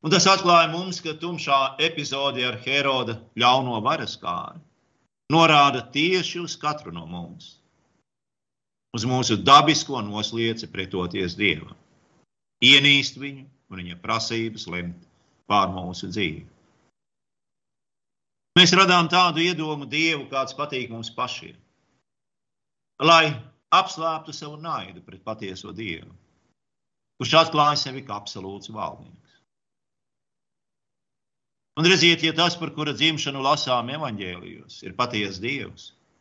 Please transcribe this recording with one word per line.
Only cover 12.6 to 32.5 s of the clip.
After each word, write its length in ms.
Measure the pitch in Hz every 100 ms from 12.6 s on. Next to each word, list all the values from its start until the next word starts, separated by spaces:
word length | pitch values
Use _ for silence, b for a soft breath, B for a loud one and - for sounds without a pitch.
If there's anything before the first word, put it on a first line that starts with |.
ienīst 540 | 123 139 143 143 135 127
viņu 260 | 139 139 139 _ _
un 100 | 92
viņa 160 | 87 87
prasības 680 | 101 113 - 117 113 110 -
lemt 400 | 87 87 87 _ _ _ _ _
pār 240 | 101 92
mūsu 380 | 92 90 90 95
dzīvi. 320 | 101 87 76 - _ _ _ _ _ _ _ _ _ _ _ _ _ _ _ _ _ _ _ _
Mēs 160 | 175 175 185
radām 300 | 190 180 165
tādu 320 | 175 180 156
iedomu 460 | 175 165 156 151 131
Dievu, 380 | 147 160 151 127
kāds 240 | 139 131
patīk 380 | - 147 131 117
mums 180 | 113 113
pašiem, 460 | - 123 - 69 60 _ _ _ _ _ _ _ _ _ _ _ _ _ _
lai 320 | 156 165 156 117 - _ _
apslēptu 580 | 175 190 - 160 160 156
savu 280 | - 151 151
naidu 400 | 165 135 92 92
pret 220 | - 95 -
patieso 460 | 110 98 92 -
Dievu, 380 | 92 107 78 - - _ _ _ _ _ _ _ _ _ _
kurš 160 | 117 160
atklāja 400 | 160 156 147 147
sevi 240 | 135 127 127
kā 80 | 104
absolūts 500 | - 104 95 98 -
valdnieks. 540 | 110 82 - - 90 _ _ _ _ _ _ _ _ _ _ _ _ _ _ _ _ _ _ _ _ _ _ _ _ _
Un 140 | - 165
redziet, 320 | 185 170 165
ja 80 | 160
tas, 240 | 156 170